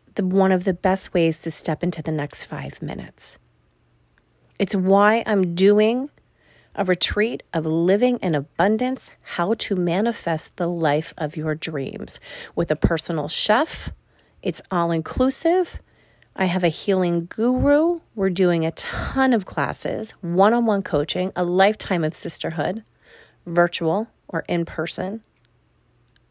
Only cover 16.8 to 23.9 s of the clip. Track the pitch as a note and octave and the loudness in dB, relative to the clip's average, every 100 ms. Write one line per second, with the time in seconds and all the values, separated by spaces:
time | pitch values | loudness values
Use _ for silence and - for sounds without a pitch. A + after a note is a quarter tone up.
16.8 | - F#3+ F3 E3+ E3+ - A#3+ B3+ C#4 D4 | 0 0 2 0 -2 -2 0 2 4 4
17.8 | E4 F4 - A3 F#3+ F3+ F3+ E3+ D#3+ - | 4 0 -6 -4 -2 2 2 2 0 -2
18.8 | - - - C4 C4 A#3 F#3 - C#3 - | -6 -6 -4 2 2 2 0 -4 -4 -4
19.8 | - - A3 - E3+ F3 G3+ A#3+ A#3 G3+ | -6 -6 -8 -8 -2 4 6 6 2 0
20.8 | F#3 D3 D3 F#3 F#3 - F3 F3+ G3 G#3+ | 0 0 0 -2 -2 -2 0 4 4 2
21.8 | - F3 D#3 - E3 - E3 D#3+ D3 G#3+ | -2 0 0 -2 -8 -8 -6 -4 -4 -4
22.8 | - _ _ - - _ F3+ E3+ F3 - | -10 _ _ -20 -20 _ -2 2 2 2
23.8 | E3 | 0